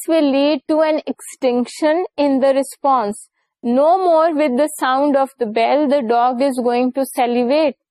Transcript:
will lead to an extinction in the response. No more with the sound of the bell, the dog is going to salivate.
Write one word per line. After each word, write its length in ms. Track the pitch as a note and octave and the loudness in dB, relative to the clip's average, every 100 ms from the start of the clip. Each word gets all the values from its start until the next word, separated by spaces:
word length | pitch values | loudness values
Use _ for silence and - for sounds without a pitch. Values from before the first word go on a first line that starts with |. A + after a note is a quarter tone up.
| - | 0
will 240 | D#4+ C#4+ | 0 2
lead 300 | C4+ C#4+ D4+ - | 2 0 -2 -2
to 120 | D#4 | 0
an 200 | D#4 D#4 - | 0 -2 -4
extinction 960 | - - - C4 A#3+ A#3+ - D4+ E4 F#4 - | -10 -12 -4 -2 0 -4 -2 0 0 -2 -2
in 240 | C#4+ C4+ | 0 2
the 120 | C4+ | 2
response. 720 | C4+ C4+ - C#4 C4 G#3 G#3+ - _ _ _ | 0 -2 -4 -2 0 -2 -8 -14 _ _ _
No 340 | A#3+ B3 D4+ F#4+ | -2 2 2 2
more 360 | F4+ D#4+ E4 | 2 2 2
with 220 | D4 D4+ B3 | 0 0 0
the 120 | D4+ - | -2 -2
sound 380 | C4+ C4 D4 C#4 | -2 0 2 0
of 140 | C4+ - | 0 -4
the 80 | A3+ | -4
bell, 420 | A3+ A#3 C4+ D4 | 0 0 2 2
the 140 | C#4+ A3 | 0 0
dog 360 | A#3 B3 A#3+ | 0 0 0
is 180 | C#4 B3+ | -2 -2
going 300 | A#3+ A#3+ B3+ | -2 0 -2
to 140 | C4+ C4 | -2 -4
salivate. 680 | - A#3+ A#3+ A#3+ D4 D4+ - _ | -2 0 0 0 2 0 -4 _